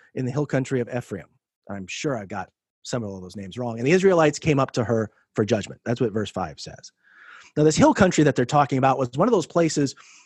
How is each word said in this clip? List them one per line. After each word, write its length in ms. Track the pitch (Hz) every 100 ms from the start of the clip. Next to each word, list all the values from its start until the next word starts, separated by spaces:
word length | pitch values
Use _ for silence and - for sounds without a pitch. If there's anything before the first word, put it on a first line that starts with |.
| _ -
in 100 | 127
the 60 |
hill 140 | 139 147
country 340 | 135 131 131
of 80 | 113 123
Ephraim. 320 | - 98 - _ _ _ -
I'm 180 | 101 90
sure 300 | - 156 120
I 80 | 98
got 240 | 101 92 _ _ _
several 320 | - 127 107 95
of 60 |
those 140 | 90 101
names 220 | 95 120
wrong. 200 | 120 113
And 100 | 127
the 40 |
Israelites 480 | 185 190 170 156 151
came 200 | 160 139
up 120 | 131
to 120 | -
her 280 | 113 113 107 _ _ -
for 100 | 107
judgment. 360 | 110 - - -
That's 160 | 120
what 100 | 120
verse 180 | 104 101
five 300 | - 85 71
says. 320 | - - - _ _ _ - - - -
Now, 80 |
this 120 | 156 151
hill 180 | 294
country 300 | - 190 165
that 120 | 147 131
they're 100 | 123
talking 320 | 147 139 131
about 200 | 135 131
was 120 | 123 131
one 120 | 220
of 40 |
those 140 | 214 143
places 500 | 175 165 151 139 - - -